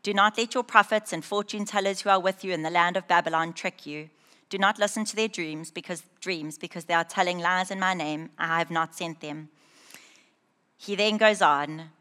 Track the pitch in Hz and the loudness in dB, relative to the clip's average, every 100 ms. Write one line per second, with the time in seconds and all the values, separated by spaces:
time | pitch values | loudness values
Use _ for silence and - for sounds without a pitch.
0 | 202 196 208 214 226 254 247 220 202 214 | 0 4 4 2 -2 -2 4 4 6 0
1 | 214 165 - 202 208 214 202 208 196 196 | -2 -8 -2 -4 -4 -6 -4 -2 -2 -2
2 | 202 190 185 190 190 170 156 175 175 180 | 2 2 2 -2 -6 -4 0 2 2 0
3 | 180 175 165 160 165 165 185 - 147 151 | 2 2 4 0 -2 -4 -8 -8 -14 -12
4 | 156 _ _ _ _ 196 196 214 208 220 | -14 _ _ _ _ 2 2 2 0 0
5 | 214 214 220 214 160 156 160 - 165 175 | -4 -2 -2 -2 -6 -8 -10 -12 -10 -12
6 | - _ 202 175 151 151 175 175 160 170 | -12 _ -6 -6 -6 -10 -12 -12 0 0
7 | 165 - 180 180 170 185 185 190 185 185 | 0 0 0 2 0 0 -2 -2 -2 0
8 | 151 151 160 - 165 165 165 165 160 - | -4 -6 -8 -6 -2 0 0 -2 -2 -6
9 | 170 160 151 147 156 _ _ _ - - | -8 -8 -12 -12 -14 _ _ _ -20 -20
10 | - _ _ _ _ _ _ _ - 196 | -20 _ _ _ _ _ _ _ -8 0
11 | 208 214 220 202 170 143 147 156 160 _ | 0 4 4 6 4 4 -2 -8 -12 _